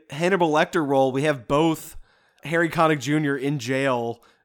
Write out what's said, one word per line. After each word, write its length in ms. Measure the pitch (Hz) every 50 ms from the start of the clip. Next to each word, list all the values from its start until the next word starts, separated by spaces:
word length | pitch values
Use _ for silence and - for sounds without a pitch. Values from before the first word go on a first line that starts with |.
| _ -
Hannibal 400 | - 143 170 180 196 180 175 165
Lecter 360 | 151 151 175 180 - 180 156
role, 240 | 139 139 135 135 135
we 120 | 123 135 143
have 260 | 156 147 135 110 -
both 480 | 139 143 160 165 160 151 - - - - - - _ _ _ _ _ _ -
Harry 260 | 139 160 165 170 165
Connick 320 | - 165 165 160 160 147
Junior 360 | 117 131 147 156 156 143 139
in 220 | 143 123 143 147 147
jail 640 | 117 117 135 131 135 139 131 120 117 117 117 - _ _ _ _ _